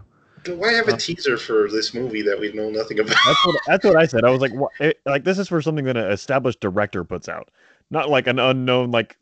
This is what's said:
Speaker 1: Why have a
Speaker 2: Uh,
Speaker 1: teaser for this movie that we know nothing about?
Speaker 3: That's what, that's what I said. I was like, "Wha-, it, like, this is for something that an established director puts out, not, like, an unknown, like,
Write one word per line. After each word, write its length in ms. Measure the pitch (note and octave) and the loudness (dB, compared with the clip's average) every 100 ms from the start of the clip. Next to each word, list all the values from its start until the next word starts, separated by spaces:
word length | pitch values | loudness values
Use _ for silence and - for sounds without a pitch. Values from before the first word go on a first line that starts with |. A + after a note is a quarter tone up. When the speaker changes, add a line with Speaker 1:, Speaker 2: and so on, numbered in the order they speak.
| - _ _ _ F3 | -20 _ _ _ -12
Speaker 1:
Why 240 | E3+ G#3+ | -4 0
have 160 | A#3 A3 | 2 0
a 60 | |
Speaker 2:
Uh, 20 | - | -2
Speaker 1:
teaser 400 | - E3+ C#3+ A#2 | -4 -4 -2 -2
for 320 | - A2 G#2 | 0 2 2
this 220 | G#2+ G#2+ | 0 -4
movie 300 | A#2+ B2+ G#2+ | -6 -6 -2
that 160 | G#2 G2+ | -2 -2
we 120 | G#2+ | -4
know 180 | G#2+ G#2+ | -6 -4
nothing 300 | G#2+ A2 G#2+ | -4 -4 -2
about? 160 | G#2+ - - | 0 2 2
Speaker 3:
That's 180 | - - | 2 0
what, 100 | D3 - | 0 0
that's 180 | F#3 | 2
what 120 | G#3 D#3+ | 4 6
I 100 | E3 | 4
said. 180 | A#2 | 4
I 60 | A#2+ | 4
was 100 | C3 | 4
like, 140 | C3+ | 0
"Wha-, 140 | A#2 C#3 - | -2 -6 -2
it, 200 | D3+ - | -2 -2
like, 200 | C#3 C#3 | -2 -2
this 140 | C#3 F#3+ | 0 -2
is 80 | F#3+ | -2
for 120 | E3+ | -2
something 240 | D#3 D#3 C3 | 0 -2 -2
that 100 | A#2+ | -2
an 120 | G2+ | -2
established 500 | G2+ - C3+ B2+ - | -2 0 0 0 -2
director 420 | G#2 F#2+ G#2 F#2+ | -2 -2 -2 -4
puts 240 | E2 F2 - | -6 -8 -8
out, 220 | E2 - _ _ _ _ | -12 -14 _ _ _ _
not, 180 | D3+ C#3+ | -4 0
like, 180 | C3+ B2+ | 2 2
an 100 | B2+ | 2
unknown, 520 | B2+ C3 B2+ B2+ B2 | 2 2 2 2 2
like, 240 | A#2 A2+ _ | 0 -2 _